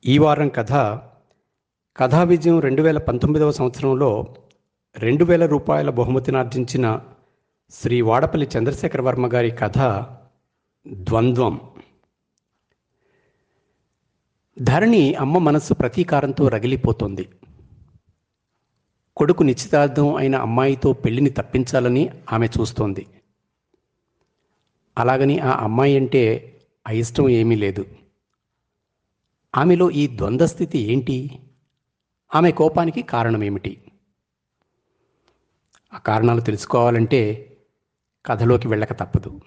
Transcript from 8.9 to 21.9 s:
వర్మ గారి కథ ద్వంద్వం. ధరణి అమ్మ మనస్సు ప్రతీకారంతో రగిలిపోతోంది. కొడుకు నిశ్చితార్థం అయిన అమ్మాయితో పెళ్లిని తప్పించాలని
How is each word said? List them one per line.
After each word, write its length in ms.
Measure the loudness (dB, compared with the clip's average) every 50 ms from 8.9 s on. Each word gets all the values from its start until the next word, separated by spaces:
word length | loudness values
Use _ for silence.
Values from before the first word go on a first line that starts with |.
| -6 -4
వర్మ 280 | -2 -2 -2 -2 -2 -2
గారి 220 | -2 -2 -2 -2
కథ 280 | -4 -4 -6 -4 -2 0 0 0 -2 -4 -6 -10 -16 -20 -20 _ _ _ _ _ _ _ _ _ _ _ _ -18
ద్వంద్వం. 720 | -18 -12 -6 -2 -2 0 2 0 0 0 0 -2 -2 -6 -12 -18 -20 -20 -20 _ _ _ _ _ _ _ _ _ _ _ _ _ _ _ _ _ _ _ _ _ _ _ _ _ _ _ _ _ _ _ _ _ _ _ _ _ _ _ _ _ _ _ _ _ _ _ _ _ _ _ _ _ _ -4
ధరణి 540 | -2 0 2 2 4 4 4 4 4 4 2
అమ్మ 240 | 0 -2 0 0 2
మనస్సు 360 | 2 4 2 2 0 -2 -2
ప్రతీకారంతో 760 | -2 -2 -2 0 -2 -2 0 0 0 0 -2 -2 0 0 2
రగిలిపోతోంది. 800 | 2 0 -2 -2 -4 0 0 -2 -2 0 -4 -6 -6 -8 -10 -12 _ _ -20 _ -20 _ -20 _ -20 _ -20 _ _ _ _ _ _ _ _ _ _ _ _ _ _ _ _ _ _ _ _ _ _ _ _ _ _
కొడుకు 260 | -2 0 0 2 2 2
నిశ్చితార్థం 720 | 2 2 -2 -4 -2 2 2 2 2 2 0 0 0 0
అయిన 220 | 0 -2 -2 -2
అమ్మాయితో 560 | -2 -2 -2 -2 0 0 0 0 0 0 0 0
పెళ్లిని 380 | 0 -2 -2 0 0 0 0
తప్పించాలని 800 | 0 -4 -8 -2 -2 -2 -2 0 0 0 0 2